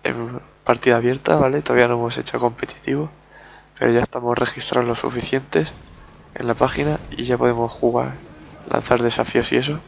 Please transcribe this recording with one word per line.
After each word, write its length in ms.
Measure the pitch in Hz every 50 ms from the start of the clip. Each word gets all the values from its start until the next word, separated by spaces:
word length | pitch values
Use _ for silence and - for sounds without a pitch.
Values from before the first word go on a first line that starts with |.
| _
en 380 | 143 123 117 117 117 123 123 - - _ _ _
partida 320 | - 120 - - 127 120
abierta, 400 | 117 117 120 131 131 - - 160
¿vale? 240 | 151 139 131 135 147
Todavía 260 | 151 - 123 123 120
no 60 | 120 120
hemos 240 | 120 117 117 117
hecho 220 | 120 - - - 117
competitivo, 720 | 120 120 117 - - - - - - - 135 143 156 156 - - _ _ - - - - - - - _ _ -
pero 140 | 123 120 117
ya 80 | 120
estamos 360 | 120 - - 127 120 120 120
registrados 480 | 123 127 120 - 117 - - - 127 120
lo 100 | 120 117
suficientes 760 | - - 123 123 120 - - - 135 135 - - 160 160 - - - - - - - - - - - - - -
en 100 | - -
la 100 | 120 117
página 440 | - - 131 - - 143 151 151 - - -
y 140 | - - 120
ya 140 | 123 123
podemos 340 | 120 123 123 120 117 117 117
jugar, 440 | - - - 120 117 123 127 131 135 - - - - - - - - - - -
lanzar 320 | - - - - 123 117
desafíos 480 | 117 117 - - 120 - - - 120 - 123
y 40 |
eso. 220 | 120 131 143 151 160 -